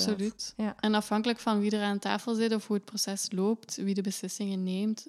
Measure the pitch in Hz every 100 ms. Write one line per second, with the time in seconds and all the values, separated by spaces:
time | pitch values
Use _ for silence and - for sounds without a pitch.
0 | 190 202 202 - - - 214 - 214 214
1 | 208 214 220 233 - 214 208 214 202 202
2 | 196 208 240 226 226 220 - 208 - 214
3 | - 196 - 185 190 226 - - 196 196
4 | 196 190 185 - 202 190 185 185 214 220